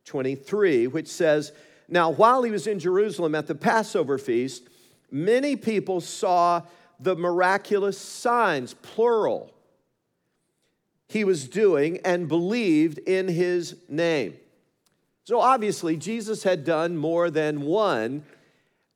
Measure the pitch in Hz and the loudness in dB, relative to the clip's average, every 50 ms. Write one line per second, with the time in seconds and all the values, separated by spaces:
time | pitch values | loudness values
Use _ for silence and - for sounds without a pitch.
0 | - - - 139 127 131 139 135 - - 190 214 202 185 147 120 117 131 135 160 | -16 -10 -6 -4 -4 -4 -4 -6 -8 -4 0 2 4 4 4 4 2 0 -2 -4
1 | 156 - - - 175 156 147 151 147 147 - - - _ _ _ _ - 165 175 | -8 -6 -4 0 2 4 2 2 0 -4 -12 -20 -20 _ _ _ _ -2 2 2
2 | 165 160 147 143 214 233 254 262 247 233 214 196 - 220 208 185 151 180 180 196 | 2 2 4 6 6 6 6 4 2 0 -2 -4 -4 -4 -4 -2 -2 0 0 0
3 | 214 214 165 - 175 156 151 156 147 - 156 - - 220 233 220 214 220 - 190 | 0 0 -2 -2 -2 -2 -2 -2 -4 -4 -6 -2 0 0 2 0 0 0 -2 -2
4 | 156 131 139 131 - - 117 120 127 135 - - - _ _ _ _ _ _ _ | 0 0 -2 -4 -2 -2 0 0 -2 -4 -6 -12 -20 _ _ _ _ _ _ _
5 | _ - 131 139 170 202 233 254 277 294 269 - - 220 220 190 - 190 190 175 | _ -10 -8 -4 0 2 2 2 2 0 -2 -2 -2 -2 -2 -2 -2 -2 -2 -4
6 | 151 - - - 208 190 175 175 170 175 170 170 - - - _ _ _ _ - | -4 -8 -8 -4 -2 2 2 4 4 4 2 0 -2 -8 -20 _ _ _ _ -6
7 | 127 185 185 160 175 175 175 180 180 180 190 196 - - 208 196 196 202 190 - | -2 -2 -2 0 0 0 2 2 2 2 2 0 -2 -2 -2 0 0 -2 -4 -6
8 | - - - - - 247 240 240 226 190 160 135 123 117 - - - - - - | -10 -16 -10 -4 -2 0 2 2 2 2 0 -2 -4 -8 -12 -18 -20 -8 -2 0
9 | 226 240 233 220 190 135 104 67 - - _ _ _ _ _ _ _ _ _ _ | 2 2 2 2 0 0 -2 -4 -8 -12 _ _ _ _ _ _ _ _ _ _
10 | _ _ _ _ _ _ _ _ _ _ _ _ _ _ _ _ _ _ _ _ | _ _ _ _ _ _ _ _ _ _ _ _ _ _ _ _ _ _ _ _
11 | _ - - 214 208 190 185 147 131 123 - 196 220 196 165 139 143 160 175 - | _ -6 -4 -2 0 0 0 0 -2 -6 -2 2 4 4 4 4 2 0 -2 -2
12 | - 190 175 175 175 143 156 170 170 185 226 247 226 185 156 151 156 165 151 - | -2 0 0 0 0 0 0 0 0 0 -2 0 2 2 4 4 2 2 0 -4
13 | - 175 185 190 190 190 170 165 180 180 180 175 165 147 160 - _ - 143 156 | -4 -2 0 0 0 0 0 0 0 0 -2 -2 -4 -6 -12 -18 _ -8 -4 -2
14 | 170 170 160 143 113 85 69 - _ _ _ _ _ _ _ _ _ _ _ _ | 0 0 0 0 -2 -4 -8 -14 _ _ _ _ _ _ _ _ _ _ _ _
15 | _ _ _ _ _ - 226 233 226 247 269 247 214 208 175 - 175 160 160 151 | _ _ _ _ _ -2 0 2 4 4 4 2 2 -2 -4 -2 -2 -4 -4 -4
16 | 143 190 226 233 208 214 220 - - 196 180 165 131 160 165 156 165 170 175 156 | -6 -8 -8 -6 -6 -6 -6 -2 0 0 0 0 0 -2 0 0 0 -2 -2 -4
17 | 143 165 165 170 175 175 147 156 151 151 151 147 143 147 170 214 214 190 147 113 | -2 -2 0 0 0 0 0 0 -2 -2 -2 -4 -2 -2 0 2 2 2 0 0
18 | 110 120 135 151 151 - _ _ _ _ _ _ _ _ _ _ _ _ _ | -2 -4 -6 -8 -12 -14 _ _ _ _ _ _ _ _ _ _ _ _ _